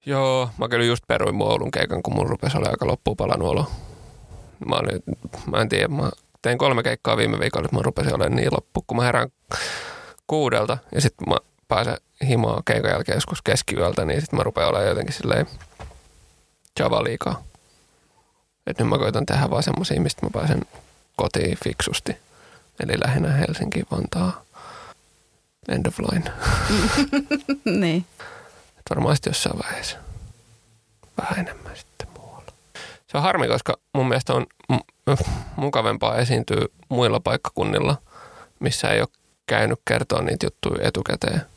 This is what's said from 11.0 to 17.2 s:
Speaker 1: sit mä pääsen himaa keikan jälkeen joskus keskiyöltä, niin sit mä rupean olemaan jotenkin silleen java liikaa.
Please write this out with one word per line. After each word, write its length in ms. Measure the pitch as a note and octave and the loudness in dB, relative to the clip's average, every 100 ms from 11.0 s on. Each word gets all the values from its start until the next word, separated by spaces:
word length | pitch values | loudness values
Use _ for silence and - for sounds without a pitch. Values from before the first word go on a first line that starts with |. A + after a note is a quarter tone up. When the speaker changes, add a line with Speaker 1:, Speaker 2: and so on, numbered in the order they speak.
Speaker 1:
sit 140 | - - - | 2 0 0
mä 100 | - - _ _ | 0 0 _ _
pääsen 280 | A2 A2+ - _ _ C3 | 0 0 -4 _ _ 2
himaa 340 | A#2+ A2 A2+ - | 2 2 0 2
keikan 240 | A2 G2+ | 2 2
jälkeen 260 | - - - | 0 2 0
joskus 260 | - - | 0 -4
keskiyöltä, 640 | - - - - F2 G2 | 2 2 2 0 2 2
niin 160 | D#2+ D2 | 0 0
sit 120 | D#3 | 0
mä 100 | - | 0
rupean 260 | - - - | 0 2 2
olemaan 200 | - G2+ | 4 2
jotenkin 260 | - - | 0 -2
silleen 320 | - - - - - - - - - - - - _ _ _ _ - | -4 0 0 0 -6 -20 -18 -20 -20 -20 -20 -20 _ _ _ _ -2
java 260 | A#2+ A2 | 2 2
liikaa. 380 | A2+ A#2 | 0 -2